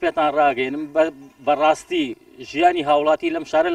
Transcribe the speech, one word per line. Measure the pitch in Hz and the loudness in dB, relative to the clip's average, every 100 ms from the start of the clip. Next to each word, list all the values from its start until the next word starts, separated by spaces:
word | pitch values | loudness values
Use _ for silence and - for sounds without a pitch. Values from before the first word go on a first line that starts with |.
پێتان | - 330 151 151 | -2 -2 0 2
ڕاگەیەنم، | 143 123 131 147 151 | 2 2 -4 -6 -4
بە-، | 151 160 135 139 _ 135 | 0 0 -2 -18 _ -2
بەڕاستی | 143 156 - - 349 269 - _ - - | 2 2 0 -2 -4 -4 -6 _ -20 -10
ژیانی | 277 339 - 151 | 0 2 2 2
هاوڵاتی | 147 151 156 - 339 | 2 2 0 -2 -6
لەم | - | -2
شارە | 156 175 | 0 2